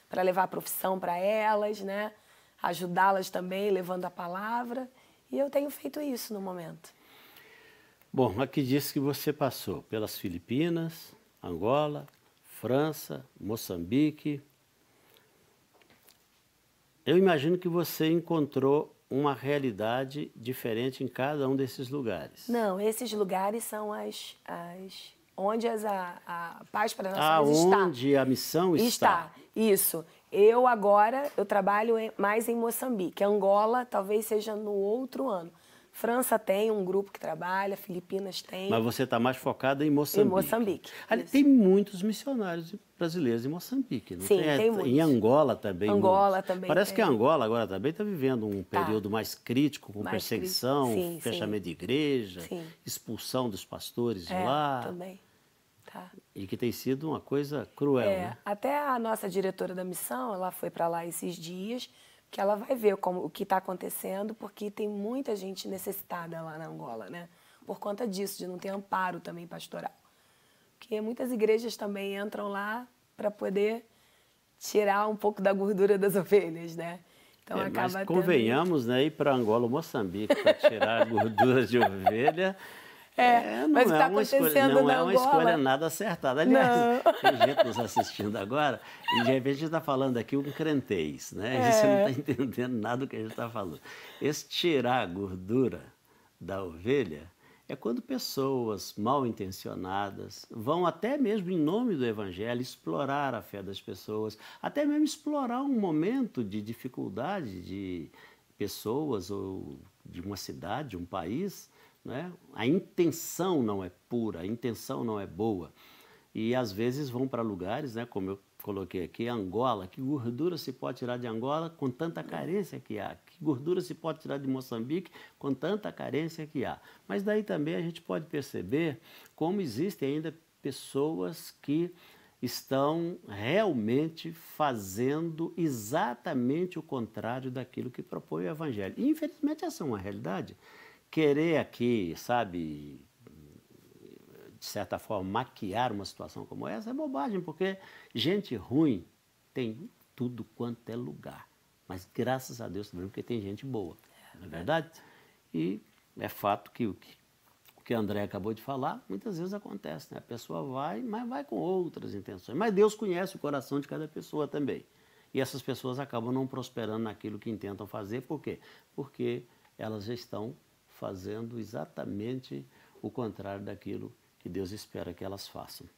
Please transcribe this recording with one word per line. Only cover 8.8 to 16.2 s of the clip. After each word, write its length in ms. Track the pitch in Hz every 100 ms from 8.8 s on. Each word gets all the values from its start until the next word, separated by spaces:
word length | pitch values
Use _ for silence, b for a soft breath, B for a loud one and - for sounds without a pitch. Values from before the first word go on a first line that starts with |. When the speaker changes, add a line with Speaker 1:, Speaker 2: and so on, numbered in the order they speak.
| 139
Speaker 2:
que 80 | 151
você 320 | 139 139 -
passou 520 | 147 135 - - 90
pelas 340 | - 110 104 -
Filipinas, 960 | 101 87 - 123 170 165 165 - - - _ _
Angola, 640 | 95 85 104 139 151 147 143 _ _ _
França, 800 | _ - 110 131 156 151 - 69 - _
Moçambique. 1000 | 95 113 - 90 85 127 151 151 151 143 - _ _ _ b b b b b b b _ _ _ _ _ - _